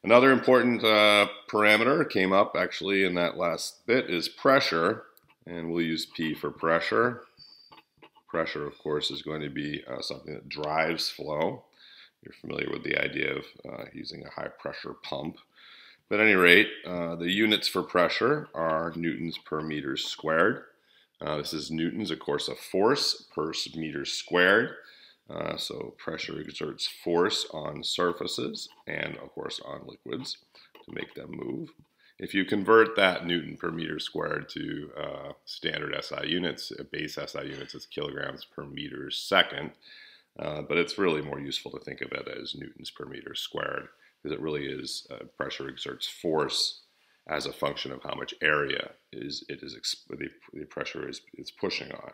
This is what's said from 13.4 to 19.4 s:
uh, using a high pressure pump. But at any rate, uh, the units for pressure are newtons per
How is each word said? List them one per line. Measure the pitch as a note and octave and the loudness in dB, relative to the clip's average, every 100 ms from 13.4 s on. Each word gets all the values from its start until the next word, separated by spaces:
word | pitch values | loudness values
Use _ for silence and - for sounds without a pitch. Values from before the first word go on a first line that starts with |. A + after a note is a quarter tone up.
| - - | -8 -16
uh, | - - - | -14 -12 -12
using | - - - | -12 -14 -14
a | C#2+ | -14
high | - - | -10 -10
pressure | - - - - | -8 -10 -10 -12
pump. | C#2 - C#2+ D2+ - _ _ - - - _ _ | -12 -8 -6 -6 -10 _ _ -20 -20 -20 _ _
But | G#2 | 6
at | G#2+ | 8
any | |
rate, | F#2+ F2 F#2 G#2+ - | 10 10 10 8 0
uh, | D#2+ F2+ E2+ | -8 -4 -4
the | E2+ F2 | -2 0
units | G2 A2 G#2 - | 2 4 4 2
for | F#2+ | -2
pressure | F2 F2+ E2+ - A#2 D3+ - | 0 4 4 4 2 0 -4
are | - E2 D#2+ E2 E2 | -2 0 0 -2 -2
newtons | E2 - E2 | -2 -2 -6
per | D#2 | -8